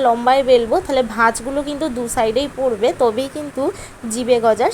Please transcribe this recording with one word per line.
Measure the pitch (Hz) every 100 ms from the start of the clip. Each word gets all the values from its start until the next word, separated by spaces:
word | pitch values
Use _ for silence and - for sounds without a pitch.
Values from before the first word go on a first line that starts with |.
| 247
লম্বায় | 233 240 269 254
বেলবো, | 247 226 320 359
তাহলে | 262 233 214
ভাঁজগুলো | 226 226 240 277 285
কিন্তু | 285 311 247
দু | 233 240
সাইডেই | 220 226 285 -
পড়বে, | 262 208 240 -
তবেই | 240 220 269 -
কিন্তু | 294 262 285 - - - 233
জিভে | 220 240 240 226
গজার | 214 294